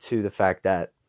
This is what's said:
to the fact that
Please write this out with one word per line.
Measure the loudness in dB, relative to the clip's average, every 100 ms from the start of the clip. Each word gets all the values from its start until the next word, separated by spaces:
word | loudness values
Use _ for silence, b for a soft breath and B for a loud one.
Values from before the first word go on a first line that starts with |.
to | -4 -2
the | -2
fact | 2 0 2
that | 0 -2 -4 _